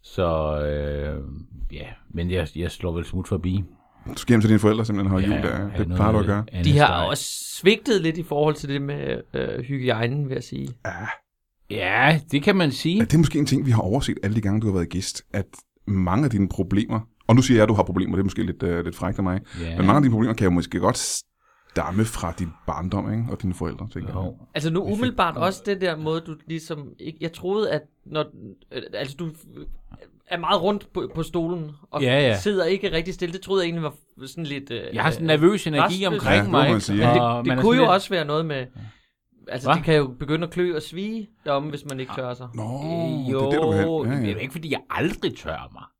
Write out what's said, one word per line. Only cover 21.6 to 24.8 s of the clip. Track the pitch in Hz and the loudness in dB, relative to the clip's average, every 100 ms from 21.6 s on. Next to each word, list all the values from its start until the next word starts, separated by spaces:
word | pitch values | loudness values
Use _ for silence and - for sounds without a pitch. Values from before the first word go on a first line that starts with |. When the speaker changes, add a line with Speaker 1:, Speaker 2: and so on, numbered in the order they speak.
| _ - 76 95 | _ -6 -2 0
Speaker 2:
fra | 110 - 87 82 | 0 -2 -8 -6
din | 87 - - | -8 -8 -8
barndom, | 78 90 101 104 | -6 -4 -4 -4
ikke? | 107 117 | -4 -4
Og | - | -4
dine | 95 | -4
forældre, | 87 82 - 107 | -4 -6 -8 -10
tænker | - 95 | -10 -8
jeg. | 92 | -6
Speaker 1:
Jo. | 90 - - | -8 -10 -10
Speaker 3:
Altså | - 156 | -6 -2
nu | 165 | -2